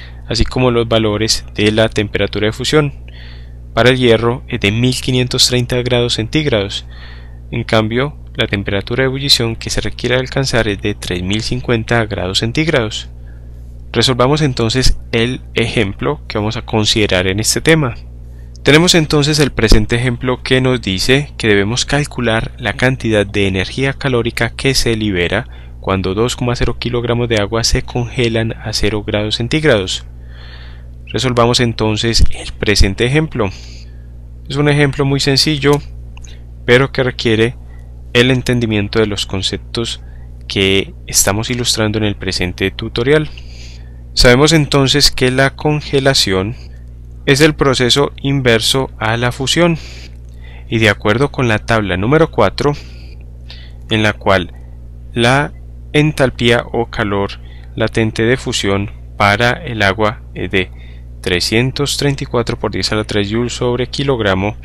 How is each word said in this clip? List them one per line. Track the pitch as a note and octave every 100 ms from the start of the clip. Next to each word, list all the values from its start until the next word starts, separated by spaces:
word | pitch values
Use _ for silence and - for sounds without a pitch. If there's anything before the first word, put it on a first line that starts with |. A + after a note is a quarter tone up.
| - - -
así | A#2+
como | - C3 B2+
los | A#2 A#2
valores | A2+ A2 G#2 A2 - -
de | - G#2+
la | A2 A2
temperatura | - G#2 - G2+ G2+ G#2
de |
fusión. | A2+ B2 D3+ D3 - - - - - - - -
Para | - A#2
el | B2+
hierro | B2 A2+ A#2 B2+ -
es | -
de | G2+
mil | A2 B2 B2
quinientos | - B2+ B2+ C3 -
treinta | B2 B2 B2+
grados | B2 A#2+ A#2+
centígrados. | - A2 D#3 D3 A2+ G2+ - - - - - - - -
En | A#2+
cambio, | A2+ A2 A2 A#2 C#3+ - -
la | - A2+
temperatura | G2+ G2 G2+ - B2
de | C3+
ebullición | C3 C#3+ - A#2 A2+
que | A2
se | -
requiere | A2 - B2 B2+
alcanzar | B2+ - C3+ B2 A2
es | G2+
de | G#2
tres | G#2 - F2+
mil | F2+ G#2+
cincuenta | - B2 - A#2 A2 A#2 G#2+
grados | G2 F#2 F#2+
centígrados. | F#2 A2+ D#3 D3 A2 - - - - - - - - - -
Resolvamos | - - B2 B2 D3+
entonces | D3+ B2 A2+ C3 B2+ - -
el | A#2+ A#2 B2+ -
ejemplo | - A#2 - G2 - C3+ D3 -
que | A2
vamos | G#2 A2+
a |
considerar | - A2 G#2+ A2+ G2+ F#2 F#2+
en | G2
este | A#2 B2
tema. | D3+ D#3+ C3 - - - - - - -
Tenemos | - D3+ F3
entonces | F3 D3+ D3+ C#3+ D3+
el | C3+
presente | - A2 A2+ - A#2+
ejemplo | B2+ A#2+ B2+ B2
que | - C3
nos | B2+ B2+
dice | G#2 F#2 G#2 C3 D3 -
que | A2+
debemos | G2+ G2 A#2+ -
calcular | C#3+ D3 - A#2 A2 - -
la | A#2
cantidad | - B2+ C3 A#2 G#2+
de | G2+ G#2 G2
energía | F#2+ F2+ - C3+
calórica | C3+ C#3 B2 A#2 - A#2
que | - C3+
se | C3+ B2 A2+
libera | G#2+ F#2 E2+ F#2+ - - - -
cuando | - F#2+ F#2
dos | F#2+ A#2+ -
coma | A#2+
cero | A#2+ B2 -
kilogramos | B2 A#2+ A#2+ A#2 A#2+
de | A2
agua | G2+ A2+
se | A2+ B2+
congelan | - B2+ A#2+ - A#2 A2+ A2+
a | - A2+
cero | G#2+ G#2 G#2+ G#2+
grados | G#2 G#2+ -
centígrados. | A#2 D#3 D#3 A2 F#2+ - - - - - - - - - - - -
Resolvamos | A2 B2+ A#2+ A#2 B2
entonces | A#2+ A2 A2 G#2+ A#2 A2+ -
el | - -
presente | - - G2+ G2+ F#2+ A#2+
ejemplo. | D3 D#3 B2+ G2+ - - - - - - - - - -
Es | C#3
un | D3
ejemplo | D3 C#3+ C3 C#3
muy | C#3
sencillo, | C#3+ C3+ - D3+ C#3 D3 - - - - - - - - -
pero | B2 C3+
que | -
requiere | B2+ A#2+ A#2+ A2 A#2 - - - - - -
el | A#2+ B2
entendimiento | B2+ A#2+ B2 A#2 G#2+ G2+ A2+
de | G#2+
los | G2
conceptos | - F#2+ F#2 G2 - - A#2 - - - - - -
que | G2+ F#2+ G2 - - -
estamos | - - G2+ A2+
ilustrando | A#2+ A#2+ - G#2+ G#2+
en |
el | G#2+ G2+
presente | F#2+ - F2+ - G2
tutorial. | - A2 A2+ B2 D3+ D3+ - - - - - - - -
Sabemos | - B2+ B2 D3+
entonces | D#3+ C#3 C#3+ C3 C#3+ -
que | - B2+
la | C3 C3+ -
congelación | D3+ D3+ - C#3+ C3+ C3 - F#2+ G2 B2+ - - - - - - -
es | C3+
el | D#3
proceso | D3+ C#3 A#2+ B2 C#3 C#3+ -
inverso | C#3 C#3 B2+ A#2 - C3+ C3+ -
a | A2 A#2
la | B2
fusión. | - C3 C#3+ E3+ E3 - - - - - - - - -
Y | A#2
de | A2
acuerdo | G2 G#2+ G#2+ C#3
con | - B2
la | G#2+
tabla | - A2+ G#2 F2+
número | G#2+ D#3 E3
cuatro, | - G2 - C#3 D3 - - - - - - - - - - -
en | A2
la | G#2+
cual | - G#2 F#2+ E2+ - - - - - -
la | A#2 A#2 C3+ D3 - - - -
entalpía | D3+ D3+ - C3 - A#2 A#2+ -
o | A#2+ A#2
calor | - G#2+ G2+ G2 - - - - -
latente | A2 - A2+ -
de | A2+ B2+
fusión | - A#2 G2+ G2 G2+ - - -
para | G2+ G2+ A#2+
el | B2 F3 A2
agua | G2+ G2 G#2+ G#2 -
es | - F#2+
de | F#2+ - - - - - -
trescientos | - F2+ - A2 B2+ - C#3+ -
treinta | C#3+ C#3
y | C3+
cuatro | A#2+ A#2 A#2
por | A2+
diez | G2+ F#2+
a | A2
la |
tres | G#2+ G#2 G2+
joules | A2+ A#2+
sobre | - B2+ B2 B2+
kilogramo | - C#3 B2 G2+ F#2 G2+ -